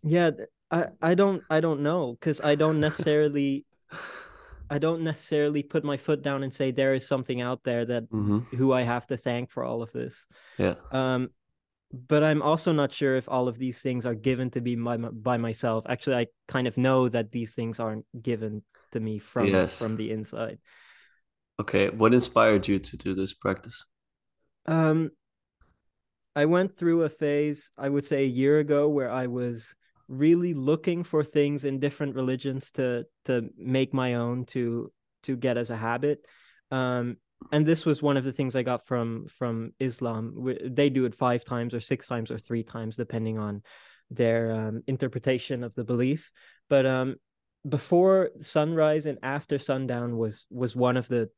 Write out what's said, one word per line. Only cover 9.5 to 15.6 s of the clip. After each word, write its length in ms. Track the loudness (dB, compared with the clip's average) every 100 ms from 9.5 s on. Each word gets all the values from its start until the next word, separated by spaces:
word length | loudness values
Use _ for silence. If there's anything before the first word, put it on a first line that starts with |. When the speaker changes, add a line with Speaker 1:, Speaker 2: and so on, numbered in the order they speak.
| -6
Speaker 1:
all 180 | -6 -4
of 100 | -6
this." 360 | -8 -8 -10 -20 _ -20 -2
Speaker 2:
Yeah. 160 | -2 0 -6
Speaker 1:
Um, 400 | -2 0 0 -4 _ _ _ _ _ _
but 320 | -18 2 4
I'm 200 | 4 4
also 280 | 2 2 2
not 220 | 2 0
sure 220 | 0 0 0
if 100 | 0
all 200 | -2 -2
of 100 | -2
these 240 | -6 -4
things 240 | -4 -2 -4
are 80 |
given 380 | -2 0 0 -2
to 100 | -4
me 140 | -4 -2
by 220 | -2 -4
my, 120 | -4
by 280 | -6 -2 0
myself. 480 | 0 -2